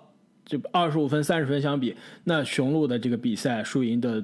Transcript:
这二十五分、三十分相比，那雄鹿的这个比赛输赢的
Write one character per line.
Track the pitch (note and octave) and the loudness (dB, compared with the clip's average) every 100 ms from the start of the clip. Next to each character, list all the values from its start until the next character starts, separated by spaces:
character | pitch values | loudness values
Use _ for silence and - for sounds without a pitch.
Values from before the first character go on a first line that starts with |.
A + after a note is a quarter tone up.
| - _ _ _ - | -16 _ _ _ -8
这 | C#3 - | -6 -2
二 | F3+ E3+ | 2 2
十 | D#3 | 2
五 | C#3+ | 2
分、 | D3+ | 2
三 | D3 E3+ | 2 0
十 | C3+ | 2
分 | C#3+ | 0
相 | C#3+ C#3+ | 0 0
比， | A#2+ - - - F3 | -2 -4 -14 -6 0
那 | D#3+ | 0
雄 | B2+ - C3+ | 0 0 2
鹿 | D#3 C#3+ | 2 2
的 | A#2+ | 0
这 | A#2+ | -2
个 | A#2 | -2
比 | A#2+ G#2 | -2 -2
赛 | C#3 A2+ | -2 -2
输 | G#2+ C#3 | -2 0
赢 | A#2+ A#2+ | 0 0
的 | A#2+ A2 | 0 -2